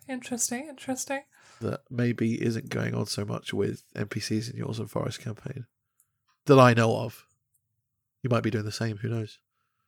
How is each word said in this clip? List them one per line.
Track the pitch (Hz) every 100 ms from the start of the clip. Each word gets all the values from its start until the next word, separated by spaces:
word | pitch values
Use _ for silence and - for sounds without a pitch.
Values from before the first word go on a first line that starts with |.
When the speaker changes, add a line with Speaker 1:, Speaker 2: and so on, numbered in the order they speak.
| -
Speaker 1:
interesting, | 254 - 240 - 240 302
interesting. | 269 - 254 - 269 - _ - -
Speaker 2:
That | 110 - -
maybe | 123 120 110 113 117
isn't | 117 113 123
going | 120 113
on | 117 110
so | - 104
much | 113 -
with | 104 104 117 -
N | - 107
P | 110
Cs | - 110 113
in | 113
yours | 113 110
and | 110
Forest | - - -
campaign | 120 107 - 120 120 _ _ _ _ _ _ _ -
that | 135
I | 123
know | 117 113 110
of. | 117 - - _ _ _ _ _ _ _ _ _
You | 127
might | 117
be | 113
doing | 110
the | 107
same. | - 113 104
Who | 113
knows? | 113 107 - _ _ _ _